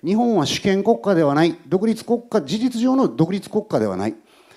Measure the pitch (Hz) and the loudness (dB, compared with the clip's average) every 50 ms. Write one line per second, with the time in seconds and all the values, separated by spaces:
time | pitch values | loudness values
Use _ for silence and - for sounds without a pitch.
0 | - 165 202 220 247 240 220 170 139 - - - - 202 190 196 190 220 220 - | -4 -2 0 0 2 2 2 0 0 0 -4 -2 0 0 0 2 2 2 0 2
1 | - 202 185 165 151 143 143 151 170 165 160 - - 135 175 190 214 226 214 - | 2 0 2 4 4 4 4 4 2 2 0 -4 -6 -4 -2 0 0 0 -2 -2
2 | - - 240 226 - - 220 202 139 131 185 220 254 254 240 220 240 254 262 269 | -2 -4 -4 -4 -2 -2 -2 -2 -2 -2 -4 -2 -2 -2 -2 0 0 0 2 2
3 | 214 - - - 160 170 202 185 - - - 214 208 - 156 120 107 101 92 92 | 0 0 2 0 0 0 0 -8 -8 -4 -4 -4 -4 -2 -2 0 0 0 -2 -2
4 | 101 113 - - _ _ _ _ _ _ - | -4 -6 -6 -8 _ _ _ _ _ _ -20